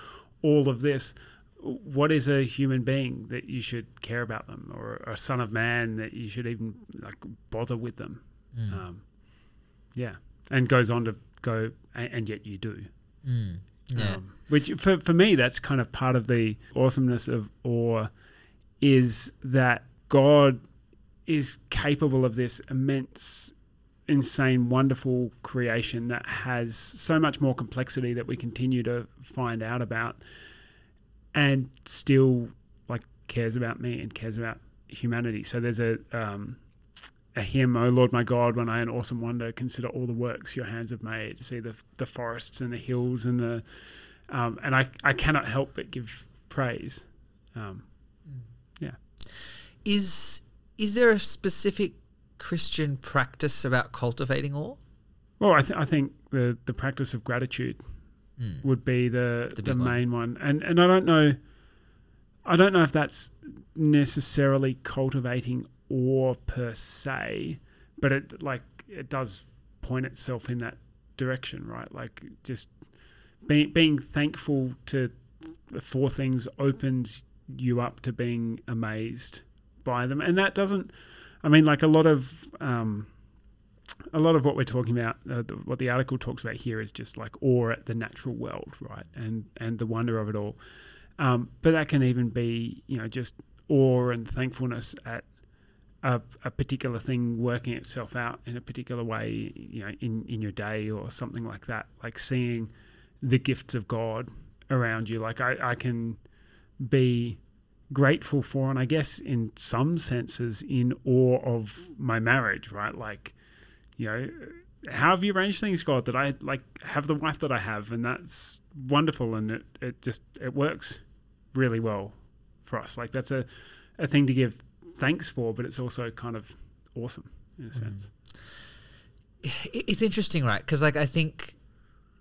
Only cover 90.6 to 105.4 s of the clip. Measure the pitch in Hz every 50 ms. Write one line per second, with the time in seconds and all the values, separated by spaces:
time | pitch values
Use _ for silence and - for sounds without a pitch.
90.6 | - - - - - - - - - - - - 151 131 123 120 127 - - -
91.6 | - 165 165 160 151 - 156 139 131 127 123 123 123 117 107 123 120 117 117 117
92.6 | 117 117 113 - - - 131 120 110 110 107 131 123 - - - - _ - -
93.6 | _ - 151 139 135 131 127 123 123 123 123 120 117 110 - 127 131 127 127 -
94.6 | 131 123 120 117 117 - - - - 117 117 120 - _ _ _ _ _ _ _
95.6 | _ _ _ _ _ _ _ _ - 135 123 117 - - - - - 123 - -
96.6 | 135 - 139 127 - 131 120 117 117 - 131 123 120 120 117 113 120 123 120 120
97.6 | 120 127 117 - - - - 131 117 107 - 123 120 120 120 - - - 120 120
98.6 | - - 123 - 120 - 123 120 117 113 110 110 110 113 110 113 110 95 - -
99.6 | - - - - 95 101 104 - - 120 110 113 - - 123 110 110 104 95 -
100.6 | 104 104 110 107 107 107 107 104 104 - - - 127 120 - 123 117 113 107 104
101.6 | - - 117 107 - - _ - - 120 117 - - - 131 127 123 120 120 117
102.6 | 113 107 - - - - - - - _ _ _ - 135 123 127 - - 127 -
103.6 | - - - 123 101 - 123 113 117 113 110 113 123 117 - - - - - _
104.6 | - - 135 127 120 113 113 113 113 104 113 113 110 110 113 -